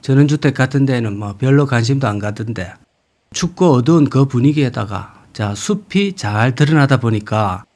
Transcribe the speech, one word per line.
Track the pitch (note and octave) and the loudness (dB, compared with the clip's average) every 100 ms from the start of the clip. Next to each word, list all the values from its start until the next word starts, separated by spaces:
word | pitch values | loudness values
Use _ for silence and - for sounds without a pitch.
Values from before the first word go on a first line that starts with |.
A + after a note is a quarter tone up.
전원주택 | - C3+ C#3+ D3+ D3+ | 2 2 4 2 -2
같은 | C#3 C3 C#3 C3+ | 0 -2 0 0
데에는 | B2+ A2+ G2+ | 0 -2 -6
뭐 | G#2 G2+ | -8 -4
별로 | C3 C#3 C#3 | 2 2 2
관심도 | B2 A#2 C#3 C3 | 0 0 0 -2
안 | G#2 | -4
가던데, | G#2 G#2 A2 G#2+ F2+ - _ _ _ _ _ | -6 -8 -8 -8 -10 -14 _ _ _ _ _
춥고 | - F3 - F3+ | -6 -6 0 4
어두운 | B2+ A#2+ E3 C#3+ | 4 4 4 4
그 | C3 C#3 | 2 2
분위기에다가, | B2 C3 D3+ C3+ A#2 G2+ G2 F#2+ - _ | 2 2 2 -2 -2 -6 -8 -10 -18 _
자, | - G#2+ | -6 -6
숲이 | G2+ - G#3 - F#3+ G3+ | -4 -4 -4 -2 -2 -2
잘 | F#3+ G#2+ G#2 A#2+ B2 | -4 -4 0 0 2
드러나다 | C#3+ D#3 C#3 C3+ | 2 2 2 2
보니까 | A#2+ A2 G#2 A2 G#2 F2+ - | 0 -2 -2 -2 -2 -4 -10